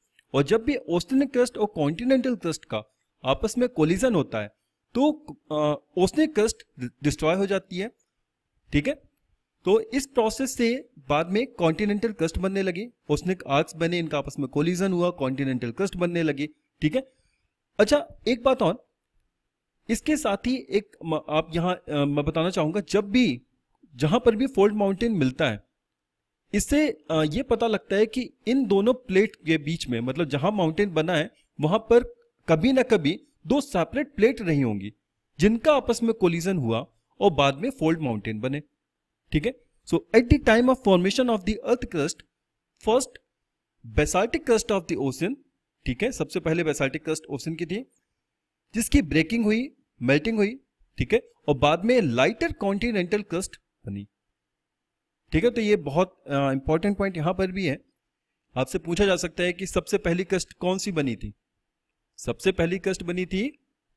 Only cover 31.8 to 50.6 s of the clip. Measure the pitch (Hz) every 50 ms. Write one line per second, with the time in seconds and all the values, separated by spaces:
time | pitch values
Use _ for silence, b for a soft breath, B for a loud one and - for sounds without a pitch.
31.8 | - - 233 240 240 - - _ _ _ _ _ _ - 160 160 170 262 262 262
32.8 | 240 247 220 190 147 139 185 - - _ _ _ - 151 247 294 277 - - 180
33.8 | 160 - - 269 294 - _ - 208 233 226 220 214 170 156 143 135 113 104 101
34.8 | 98 107 - _ _ _ _ _ _ _ _ - 175 214 226 226 - 311 302 262
35.8 | - - 226 - 233 226 220 226 190 175 165 170 160 190 190 165 127 113 113 117
36.8 | 156 - _ _ _ _ _ - 196 202 151 135 139 139 139 139 196 277 - -
37.8 | 160 160 170 165 156 127 113 104 - 113 110 107 113 131 139 151 - _ _ _
38.8 | _ _ _ _ _ _ _ _ _ _ - 151 151 240 269 - _ _ _ _
39.8 | _ - 170 165 - _ - 233 247 240 294 277 - 240 220 233 247 254 254 254
40.8 | - 202 190 175 175 196 - - 254 247 226 202 180 190 214 - - - 240 247
41.8 | - - - 160 139 170 - - - _ _ _ _ _ _ _ _ _ _ _
42.8 | - 214 226 269 269 - - - _ _ _ _ _ _ _ _ _ _ _ _
43.8 | - 117 107 147 151 147 - 180 208 233 - 311 - - 226 214 - - 208 196
44.8 | 165 - 170 - 139 135 131 - 160 202 277 - _ _ _ _ _ _ _ _
45.8 | - - 123 - 202 202 - - 156 - - 185 - 165 160 170 165 151 139 -
46.8 | 143 127 127 156 - 156 156 - - - 139 131 - 160 165 156 175 156 185 220
47.8 | - - _ _ _ _ _ _ _ _ _ _ _ _ _ _ _ _ - 220
48.8 | 226 - - 294 190 143 139 156 160 160 233 233 220 208 214 226 262 285 - _
49.8 | _ _ _ - 113 127 139 151 - 226 226 214 202 208 254 277